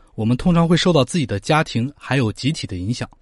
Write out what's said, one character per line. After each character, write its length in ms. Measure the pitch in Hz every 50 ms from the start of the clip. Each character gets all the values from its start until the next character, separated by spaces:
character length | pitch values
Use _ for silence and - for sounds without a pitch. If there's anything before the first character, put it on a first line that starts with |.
| _ _ _
我 100 | - 107
们 140 | 110 123
通 160 | 123 - 185 170
常 140 | 170 170
会 100 | 165 175
受 160 | 156 - 185 165
到 100 | 143 127
自 140 | - -
己 80 | 175 131
的 140 | 101 104 98
家 240 | - - 156 151 160
庭 280 | - - 117 120 143 -
还 200 | _ - - 127
有 140 | 139 120 107
集 200 | 98 - - 139
体 160 | 165 - -
的 100 | - 98
影 160 | 90 90 104 120
响， 160 | - 120 - - _